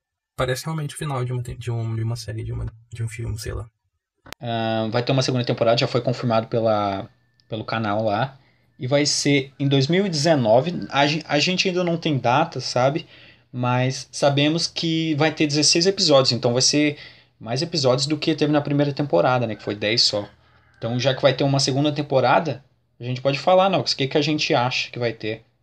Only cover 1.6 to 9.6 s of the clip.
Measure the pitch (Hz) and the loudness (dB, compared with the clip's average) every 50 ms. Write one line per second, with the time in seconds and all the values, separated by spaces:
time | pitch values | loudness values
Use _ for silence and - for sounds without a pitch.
1.6 | - 120 117 117 113 113 113 110 113 113 117 117 - - 110 110 110 113 117 117 | -8 -6 -4 -4 -4 -4 -4 -4 -4 -4 -4 -6 -6 -8 -10 -8 -8 -8 -6 -6
2.6 | 110 110 - - - _ - - 117 110 - - 117 110 107 104 - - 98 101 | -8 -8 -10 -12 -20 _ -10 -8 -8 -8 -8 -8 -8 -8 -8 -8 -8 -8 -8 -8
3.6 | 110 - _ _ _ _ _ _ _ _ _ _ - - - - - 120 117 113 | -10 -12 _ _ _ _ _ _ _ _ _ _ -20 -16 -14 -10 -8 -6 -4 -2
4.6 | 113 113 113 110 110 110 107 120 120 - 135 135 127 - 131 123 120 - 123 - | -2 -2 -2 -2 -2 -2 0 -2 0 0 0 0 0 0 0 0 0 0 0 2
5.6 | 117 113 113 123 135 120 - 123 120 - 120 - - 123 113 113 110 - - 117 | 2 2 4 4 2 0 0 -2 -2 -2 -4 -2 -2 0 0 0 0 0 -2 0
6.6 | 113 113 107 104 104 101 98 98 101 - _ _ _ _ _ _ _ - 117 107 | 2 2 2 2 0 0 -2 -4 -6 -10 _ _ _ _ _ _ _ -12 -10 -10
7.6 | 107 - - 113 113 104 101 107 113 110 101 107 127 139 - - _ _ _ _ | -8 -4 -4 -2 -2 0 0 0 0 0 0 0 0 -2 -4 -10 _ _ _ _
8.6 | _ _ _ - - 123 143 143 147 147 - - - 147 143 143 135 139 - - | _ _ _ -10 -4 0 2 2 2 2 0 0 2 2 2 2 2 -2 -6 -2